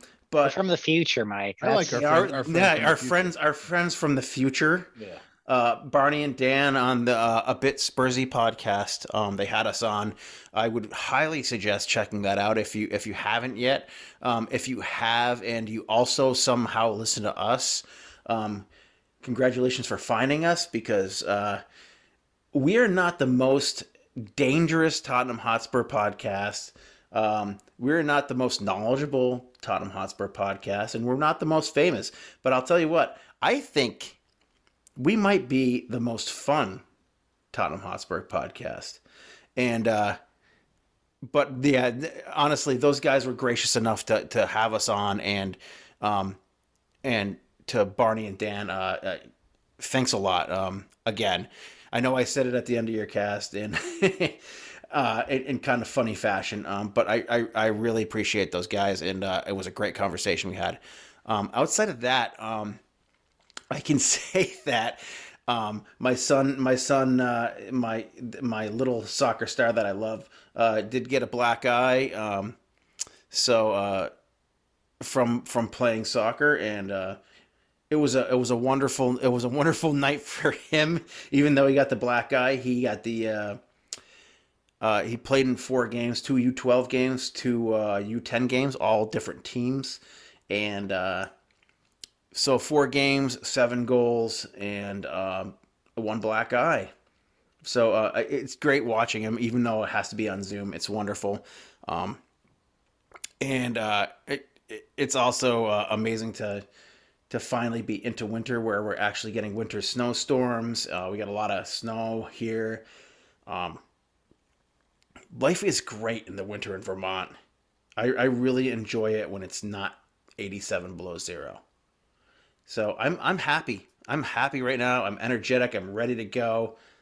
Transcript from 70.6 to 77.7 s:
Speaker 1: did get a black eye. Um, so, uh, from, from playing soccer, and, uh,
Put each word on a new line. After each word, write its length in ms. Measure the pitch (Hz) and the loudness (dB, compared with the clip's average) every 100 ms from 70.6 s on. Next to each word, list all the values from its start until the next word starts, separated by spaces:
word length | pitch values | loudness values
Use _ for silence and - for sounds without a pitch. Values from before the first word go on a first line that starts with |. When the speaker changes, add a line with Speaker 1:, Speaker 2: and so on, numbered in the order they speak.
| 113 110 | 2 2
Speaker 1:
did 280 | 104 127 120 | -2 -4 0
get 140 | 135 | -2
a 40 | 123 | 0
black 400 | 120 120 113 127 | 0 2 2 2
eye. 420 | 120 127 127 135 | 4 4 4 2
Um, 460 | 95 107 98 104 - _ _ _ - - - _ | -2 -2 -2 -4 -10 _ _ _ -12 -12 -12 _
so, 420 | - - 113 110 | -2 4 6 6
uh, 360 | 101 101 98 87 - _ _ _ _ _ _ _ _ | 2 2 0 -2 -8 _ _ _ _ _ _ _ _
from, 400 | - 131 120 120 | -4 2 2 2
from 260 | - 120 113 | 0 -2 -2
playing 360 | - 120 110 | 0 0 2
soccer, 520 | 107 123 110 120 147 139 | 0 0 0 2 2 2
and, 340 | 107 104 98 | 0 -4 -4
uh, 260 | 98 92 101 _ - _ _ _ | -4 -6 -8 _ -20 _ _ _